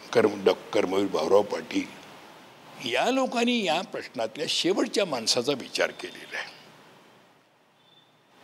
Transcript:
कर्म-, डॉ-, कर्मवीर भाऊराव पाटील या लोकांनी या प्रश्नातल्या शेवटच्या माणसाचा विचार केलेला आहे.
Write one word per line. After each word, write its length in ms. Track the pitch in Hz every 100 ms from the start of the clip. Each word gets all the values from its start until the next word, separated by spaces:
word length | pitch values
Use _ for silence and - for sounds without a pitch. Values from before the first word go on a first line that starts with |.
| -
कर्म-, 320 | 120 107 101
डॉ-, 260 | 95 92 -
कर्मवीर 340 | 104 95 95 98
भाऊराव 360 | 85 82 98
पाटील 640 | 101 82 80 95 87 - - - - - - - - -
या 260 | 123 120 185
लोकांनी 540 | 262 247 233 240 240
या 160 | 185 156
प्रश्नातल्या 680 | 214 131 - 123 113 139 -
शेवटच्या 560 | - 160 202 254 -
माणसाचा 480 | 196 170 110 127 120
विचार 380 | 143 123 - 82
केलेला 480 | - - - - -
आहे. 160 | - - - - - - - - - _ _ _ _ _ _ _ _ _ _ -